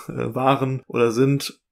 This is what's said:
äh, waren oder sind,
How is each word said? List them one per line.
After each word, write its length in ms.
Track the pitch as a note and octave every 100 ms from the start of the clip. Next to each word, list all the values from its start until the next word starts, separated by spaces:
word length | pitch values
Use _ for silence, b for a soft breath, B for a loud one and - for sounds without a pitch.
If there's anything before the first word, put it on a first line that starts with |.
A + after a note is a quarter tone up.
| -
äh, 260 | B2 A#2+
waren 480 | A2+ C3+ C3+ C3 C3 -
oder 240 | - A#2
sind, 480 | A2+ C3+ C#3 - - _